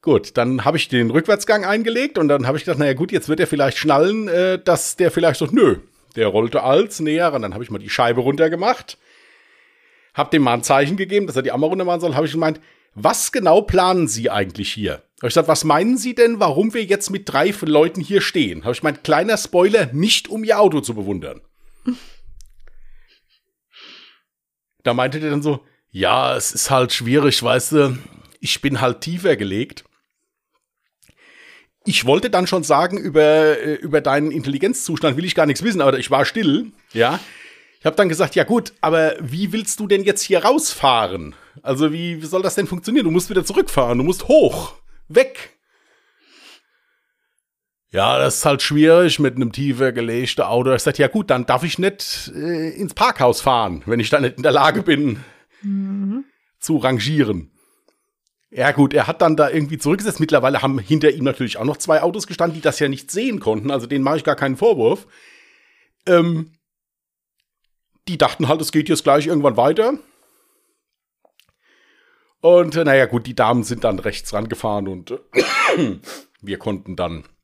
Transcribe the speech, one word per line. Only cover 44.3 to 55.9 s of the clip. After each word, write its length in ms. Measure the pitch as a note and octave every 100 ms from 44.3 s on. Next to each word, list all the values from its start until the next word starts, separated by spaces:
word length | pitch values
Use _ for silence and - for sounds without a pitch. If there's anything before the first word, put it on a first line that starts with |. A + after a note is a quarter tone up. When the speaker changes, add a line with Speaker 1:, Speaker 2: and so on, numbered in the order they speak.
| D4+ E3+ - - - - - -
Speaker 1:
weg.“ 500 | F#3 C4+ - - _ _ _ _ _ _ _ _ _ - - _ _ _ _ _ _ _ _ _ _ _ _ _
„Ja, 280 | F#2+ G#2 C3
das 200 | C3+ -
ist 60 | D3+
halt 160 | C#3
schwierig 580 | - D3 D#3 E3 F3 -
mit 180 | C#3 A#2+
einem 160 | A#2+
tiefer 400 | A2+ C#3+ B2 C3
gelegten 500 | A#2+ A#2 A#2 B2+ -
Auto.“ 300 | F2+ A#2 B2+
Ich 100 | B2+
sag, 160 | D3+ -
„Ja 80 | C#3
gut, 220 | A3 G3
dann 160 | B2+ A#2+
darf 180 | B2+
ich 160 | E3 -
nicht, 540 | F#3+ G3 - - - -
äh, 360 | D#3 E3+ D#3+
ins 240 | - F#3+ -
Parkhaus 440 | A#3+ - B2 -
fahren, 420 | - B2 G#2 E2 G2+
wenn 160 | A#2+
ich 80 | G#2+
da 100 | D3
nicht 160 | C#3 -
in 80 |
der 80 | D3
Lage 320 | C#3 C#3+ G#3
bin, 380 | F3+ D#3+ D3 A2 - _ _ _
Speaker 2:
Mhm. 640 | G3+ G3 G3